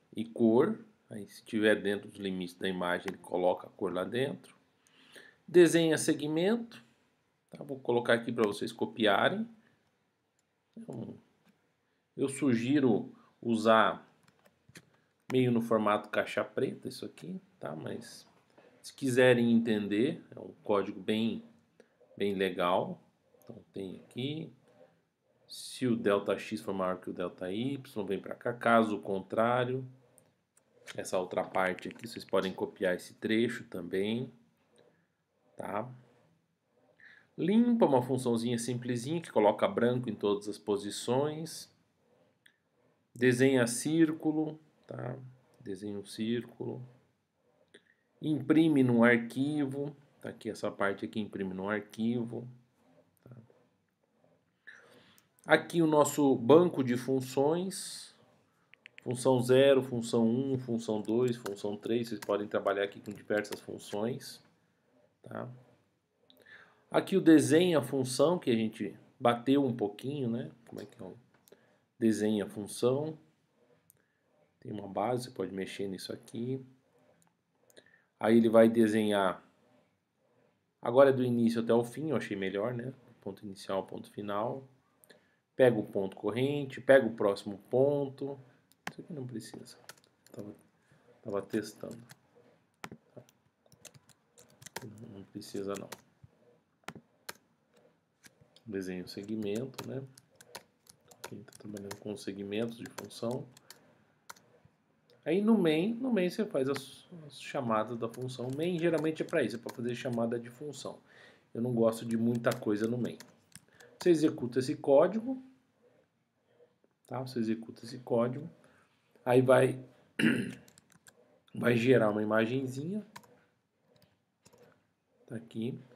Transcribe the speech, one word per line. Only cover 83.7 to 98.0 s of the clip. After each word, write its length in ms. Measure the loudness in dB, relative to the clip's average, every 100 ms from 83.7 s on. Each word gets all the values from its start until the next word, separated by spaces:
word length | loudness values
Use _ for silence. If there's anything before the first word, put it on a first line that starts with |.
| -6 -6
ponto 240 | -12 -14
final. 560 | -12 -6 -4 -4 -6 -14 _ _ _ _ -20 _ _ _ 4
Pega 220 | 6 6
o 60 |
ponto 320 | -2 -4 -6 -4
corrente, 640 | -4 -2 -2 -2 -6 -2
pega 260 | 6 6 6
o 80 |
próximo 440 | 0 -2 -2 -6 -12 -2
ponto. 680 | 2 2 2 -4 -8 -10 -10 -18 _ _ _ -16
Isso 100 | -14
aqui 120 | -14
não 140 | -12 -10
precisa. 500 | -10 -12 -16 -18 -20 -20 -20 _ _ _
Tava, 220 | -16 -16 -16 _ _ _ _ _ _
tava 200 | -8 -6
testando. 560 | -4 -4 -6 -10 -14 -14 -18 -20 _ _ _ _ _ _ -18 -18 _ -20 -20 _ _ _ _ _ -20 -20 _ _ _ _ -20 _ -18 -16 -16 -16
Não, 60 | -18 -18
não 60 |
precisa 500 | -14 -14 -10 -8 -6
não. 160 | -8 -10 -16 _ _ -20 _ _ _ _ _ -20 -20 _ _ -20 -20 _ _ _ _ _ _